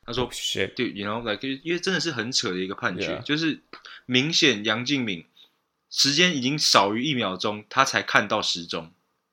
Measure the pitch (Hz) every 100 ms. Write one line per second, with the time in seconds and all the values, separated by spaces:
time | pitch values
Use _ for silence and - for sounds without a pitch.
0 | - 120 120 - - 104 95 - 110 98
1 | 101 110 120 104 135 135 160 175 190 175
2 | 160 123 110 135 110 90 95 98 117 92
3 | 85 85 - 151 160 127 _ - - -
4 | - 127 147 175 151 104 107 110 123 143
5 | 113 87 - _ - _ _ _ _ -
6 | 139 143 180 147 123 151 - 120 101 110
7 | 147 127 101 92 110 104 - 127 135 104
8 | - 131 104 107 92 90 85 90 80 _
9 | _ _ _